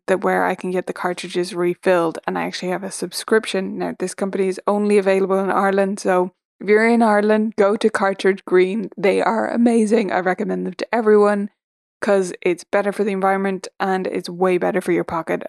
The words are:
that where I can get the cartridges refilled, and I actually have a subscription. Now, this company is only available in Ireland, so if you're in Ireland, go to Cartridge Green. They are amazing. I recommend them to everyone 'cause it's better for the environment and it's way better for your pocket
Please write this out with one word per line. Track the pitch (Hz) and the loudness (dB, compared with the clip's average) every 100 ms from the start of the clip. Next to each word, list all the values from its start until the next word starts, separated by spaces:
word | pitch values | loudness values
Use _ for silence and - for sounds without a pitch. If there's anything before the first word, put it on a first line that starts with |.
| - | -2
that | 185 | 0
where | 196 180 180 | 0 0 0
I | 185 | -2
can | 185 | -4
get | 185 - | -4 -6
the | |
cartridges | - 180 175 180 180 180 | -6 -6 -6 -6 -4 -4
refilled, | 175 175 175 190 180 165 156 - | -2 -2 0 0 2 0 -4 -6
and | 185 | -6
I | 170 | -6
actually | - 180 | -6 -6
have | 185 | -6
a | 196 | -8
subscription. | - 180 - - 220 220 190 190 202 | -10 -10 -10 -2 0 0 -4 -6 -6
Now, | 180 - | -8 -6
this | 185 - | -8 -6
company | 196 196 190 | -6 -2 -2
is | 185 - | -2 -2
only | 208 208 208 | 0 2 2
available | 190 190 190 190 | 4 2 2 0
in | 190 | 0
Ireland, | 185 196 196 196 202 | 2 2 2 0 -2
so | 202 180 180 - _ _ | 0 0 0 -6 _ _
if | 185 | 2
you're | 214 226 | 4 4
in | 233 | 4
Ireland, | 226 208 208 214 220 - | 4 4 4 2 0 2
go | 202 214 | 2 4
to | 220 | 0
Cartridge | - 196 190 196 196 - | 0 -2 0 0 0 2
Green. | 185 185 214 196 - | 2 4 0 -6 -2
They | 190 185 | 0 2
are | 180 220 - | 0 0 -2
amazing. | 233 240 233 214 220 196 | 2 4 4 4 2 0
I | - | -2
recommend | 185 185 190 185 185 | -2 -2 -2 -4 -6
them | |
to | 185 - 226 | -8 -4 0
everyone | 214 214 208 202 202 - _ _ _ _ | 4 6 6 2 -4 -10 _ _ _ _
'cause | - 196 180 - | 0 2 0 -2
it's | 185 170 | -2 -2
better | - 202 202 | -2 -2 -2
for | 190 | -2
the | 208 | -2
environment | 196 190 196 196 190 - - | 0 0 0 -2 -4 -10 -6
and | 196 185 185 | -4 -2 -4
it's | 185 180 | -6 -8
way | 175 185 180 | -2 0 2
better | 185 185 | 0 -2
for | 185 | -2
your | 175 | -2
pocket | 170 170 - 175 | -2 -6 -6 -6